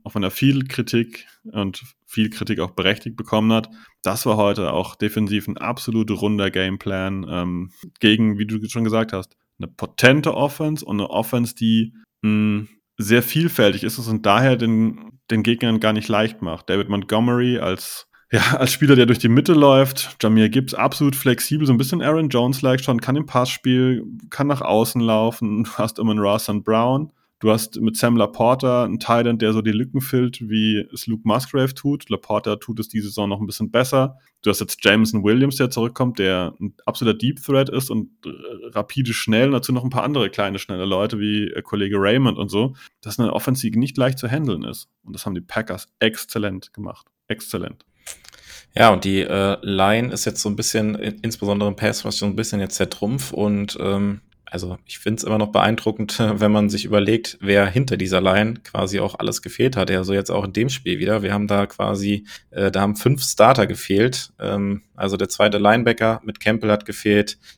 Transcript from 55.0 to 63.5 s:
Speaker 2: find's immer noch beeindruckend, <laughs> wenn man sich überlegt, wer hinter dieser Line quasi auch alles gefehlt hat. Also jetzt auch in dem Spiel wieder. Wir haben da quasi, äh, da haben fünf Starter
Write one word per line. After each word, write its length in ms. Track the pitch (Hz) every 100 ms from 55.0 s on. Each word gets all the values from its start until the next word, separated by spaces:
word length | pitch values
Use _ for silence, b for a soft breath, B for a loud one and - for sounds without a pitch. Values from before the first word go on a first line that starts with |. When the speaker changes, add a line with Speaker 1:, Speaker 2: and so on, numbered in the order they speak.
Speaker 2:
find's 240 | 104 110
immer 140 | - 107
noch 120 | 107
beeindruckend, 680 | 101 98 113 110 110 104 -
<laughs> 160 | 110
wenn 180 | 101 104
man 160 | 107 104
sich 160 | 101
überlegt, 520 | - 104 101 113 - -
wer 260 | 98 101 101
hinter 300 | 113 135 98
dieser 240 | 95 95
Line 400 | 95 98 107 117
quasi 380 | - 101 98 101
auch 180 | 98 -
alles 240 | 107 110
gefehlt 340 | - - 127 131
hat. 140 | 95
Also 220 | 92 92
jetzt 160 | 98 98
auch 140 | 87
in 80 | 98
dem 160 | 98 127
Spiel 300 | - - 92
wieder. 220 | 95 107
Wir 100 | 98
haben 160 | 101 104
da 180 | 101 101
quasi, 600 | - 101 101 101 101 104 B B
äh, 200 | - 98
da 120 | 95
haben 120 | 101
fünf 300 | 104 127 139
Starter 420 | - - 113